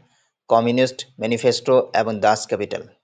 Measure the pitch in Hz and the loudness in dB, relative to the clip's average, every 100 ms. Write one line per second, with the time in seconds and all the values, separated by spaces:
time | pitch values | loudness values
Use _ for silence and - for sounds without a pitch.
0 | _ _ _ _ - 117 117 123 127 - | _ _ _ _ 0 2 2 0 0 -4
1 | - - 113 117 131 117 - 127 - 98 | -18 -8 -4 0 0 0 2 2 2 -2
2 | 110 107 107 110 - 101 101 90 - _ | -2 0 0 0 -2 -6 -6 -8 -12 _